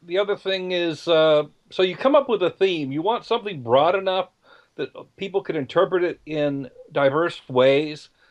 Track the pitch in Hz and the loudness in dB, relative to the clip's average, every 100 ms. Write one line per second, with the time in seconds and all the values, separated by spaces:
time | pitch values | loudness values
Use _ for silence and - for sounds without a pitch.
0 | 170 185 202 196 190 190 185 180 170 151 | -6 -2 -2 -4 -4 -6 -4 -2 -2 -4
1 | 170 160 156 151 147 _ _ - 185 175 | 0 4 4 4 0 _ _ -2 -2 0
2 | 262 294 269 202 170 - 190 165 135 143 | 2 2 2 0 -2 0 0 0 -4 -2
3 | 185 233 - 226 202 156 117 131 160 196 | -2 -4 -2 -4 -4 -8 2 4 4 2
4 | 190 185 185 _ _ _ _ - 139 - | -2 -4 -6 _ _ _ _ -12 -10 -12
5 | - _ 190 190 - 160 127 170 185 180 | -20 _ -6 -6 -4 -6 -2 0 0 0
6 | 175 - 151 151 147 139 131 - - 143 | -2 -6 -8 -4 -4 -4 -10 -18 -8 0
7 | 139 147 170 - - 127 131 139 156 151 | 0 0 -2 -6 -2 2 4 4 0 -10
8 | - _ _ | -18 _ _